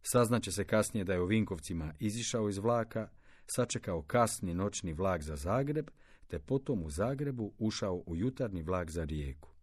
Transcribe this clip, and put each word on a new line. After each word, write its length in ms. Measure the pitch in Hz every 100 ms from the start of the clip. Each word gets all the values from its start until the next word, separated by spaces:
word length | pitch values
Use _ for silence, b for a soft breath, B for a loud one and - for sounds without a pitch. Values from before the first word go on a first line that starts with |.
Saznaće 500 | - 123 113 117 101
se 120 | 95
kasnije 400 | 95 110 101 110
da 100 | 92
je 80 | 92
u 40 |
Vinkovcima 680 | 90 110 101 87 - 85 78 76
izišao 500 | 107 117 113 117 104
iz 80 | 98
vlaka, 520 | 110 120 107 110 107 - b b -
sačekao 460 | - 120 110 - 82
kasni 520 | 73 123 113 - 92
noćni 400 | 87 101 - 90
vlak 280 | 78 95 87
za 140 | 76
Zagreb, 540 | 76 82 120 139 151 - - b b -
te 120 | 85
potom 440 | - 131 - 92
u 60 | 80
Zagrebu 640 | 76 113 139 143 123 104 -
ušao 460 | 110 - 104 90
u 100 | 85
jutarnji 480 | 82 120 131 120 92
vlak 260 | 80 92 82
za 140 | 85
Rijeku. 460 | 76 76 69 65 - -